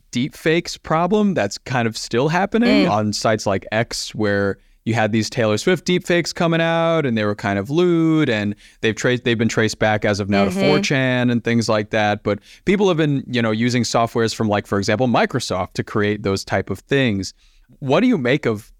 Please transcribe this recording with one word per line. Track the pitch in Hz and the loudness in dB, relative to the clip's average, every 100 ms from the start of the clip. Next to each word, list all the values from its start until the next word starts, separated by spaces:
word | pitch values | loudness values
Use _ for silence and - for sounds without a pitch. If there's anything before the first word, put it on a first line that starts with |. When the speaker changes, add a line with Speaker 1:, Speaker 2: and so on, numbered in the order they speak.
| _ | _
Speaker 1:
deepfakes | 120 147 - 165 170 - - | -4 -4 -2 0 0 -2 -10
problem | - 160 175 214 202 | -4 -2 0 2 2
that's | 151 101 - | 0 -2 -4
kind | - 127 113 | -4 -2 -2
of | 110 | -4
still | - 117 147 | -4 0 0
happening | 175 196 220 240 - - | 0 0 0 2 2 2
Speaker 2:
Mm. | |
Speaker 1:
on | 104 107 | 2 0
sites | 98 117 110 - | 0 0 0 0
like | 95 - | -2 -2
X, | 110 117 - - | -4 -2 -6 -10
where | 107 104 101 98 95 _ _ 117 | -4 0 0 0 -4 _ _ -4
you | |
had | 113 110 | 0 0
these | 110 107 | 0 -2
Taylor | - 110 107 | 0 0 0
Swift | 180 180 - | 0 -2 0
deepfakes | 180 - 175 156 - | -2 0 -2 -2 -2
coming | 170 165 | 0 0
out | 165 165 165 165 139 | 0 0 0 0 0
and | 110 | 0
they | |
were | 104 104 | -2 -2
kind | 104 98 | -2 -2
of | 107 | -2
lewd, | 156 180 165 160 156 147 | 2 2 2 2 2 2
and | 107 101 101 - _ | 0 -2 -6 -14 _
they've | 113 104 | -2 0
traced, | 131 123 | 0 0
they've | 123 117 | 0 0
been | 113 | 0
traced | - 110 - | 2 0 2
back | 107 107 107 | 0 2 0
as | 101 | 0
of | 98 | 0
now | 101 101 | 2 2
Speaker 2:
Mm-hmm. | 190 | 2
Speaker 1:
to | 196 | 2
four | - | 2
chan | 202 139 131 127 123 | 2 0 0 0 0
and | 120 | 0
things | 117 117 110 | 0 0 2
like | 107 104 | 0 0
that. | 110 104 104 | 0 0 0
But | 107 104 - - - | -2 -4 -6 -8 0
people | 196 196 | 2 2
have | 160 | 2
been, | 156 139 - | 2 0 -2
you | 120 | -2
know, | 113 | 0
using | 110 120 123 | 2 0 0
softwares | 113 127 117 120 113 - | 0 0 0 0 -2 0
from, | 107 | 0
like, | 104 - | 0 0
for | 101 | -2
example, | 101 107 127 | 0 0 2
Microsoft | 123 226 131 - 92 90 | 2 0 -2 -4 -4 -6
to | - | -6
create | - 110 104 104 | -4 -2 0 0
those | 98 98 | -2 -2
type | - 101 - | -2 -4 -4
of | 98 | -8
things. | - 139 127 98 90 - _ _ _ - | -2 0 0 -2 -6 -12 _ _ _ -8
What | 127 156 | 0 2
do | 247 | 2
you | 202 | 2
make | 120 147 123 | 2 0 0
of | 104 - | -4 -8